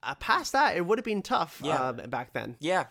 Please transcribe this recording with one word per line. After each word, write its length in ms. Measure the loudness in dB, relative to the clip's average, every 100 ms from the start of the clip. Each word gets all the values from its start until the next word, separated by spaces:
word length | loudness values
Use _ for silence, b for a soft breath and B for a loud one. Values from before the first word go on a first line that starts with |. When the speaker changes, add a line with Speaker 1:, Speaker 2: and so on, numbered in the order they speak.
Speaker 1:
uh, 140 | -10 -6
past 380 | 0 0 2
that, 240 | 4 4 2
it 80 | 2
would 120 | 0
have 60 |
been 180 | 0 -2
tough, 380 | 0 0 0 -4
Speaker 2:
Yeah. 140 | -2 0
Speaker 1:
uh, 160 | 0
b-, 160 | -4 -6
back 240 | -6 -6
then. 240 | -6 -6 -4
Speaker 2:
Yeah, 240 | 0 0 0